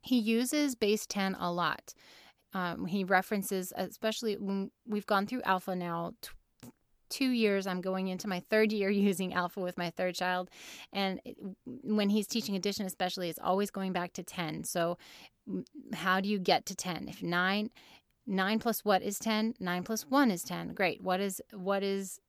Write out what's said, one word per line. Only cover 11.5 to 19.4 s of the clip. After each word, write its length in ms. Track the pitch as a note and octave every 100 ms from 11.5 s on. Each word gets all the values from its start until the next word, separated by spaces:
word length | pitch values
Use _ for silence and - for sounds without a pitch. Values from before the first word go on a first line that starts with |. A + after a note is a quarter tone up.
| F#3 -
when 440 | - - G#3+ G3+
he's 160 | G#3+ G3+
teaching 300 | A#3 - G3
addition 280 | G3 G3
especially, 440 | G3 - F3+ F#3 F3
it's 100 | D#3+
always 320 | - F#3+ G3+
going 220 | - F#3+
back 200 | F3+ F3+
to 80 | -
ten. 420 | F3 - E3 D#3+
So 340 | D#3 F3+ E3+ F3 - - - _ -
m-, 160 | F#3 - D4+ -
how 260 | E3+ F3+ F#3
do 80 | G3
you 100 | G#3
get 280 | F3+ E3+ -
to 80 |
ten? 340 | F#3+ - D#3+ -
If 140 | E3
nine, 480 | E3+ F3 F#3 G3+ G#3+ - - - _ _ -
nine 320 | F#3+ F#3+ A3
plus 260 | A#3 A3
what 180 | G#3 F#3+
is 160 | G3 G3+
ten? 360 | A3 G#3+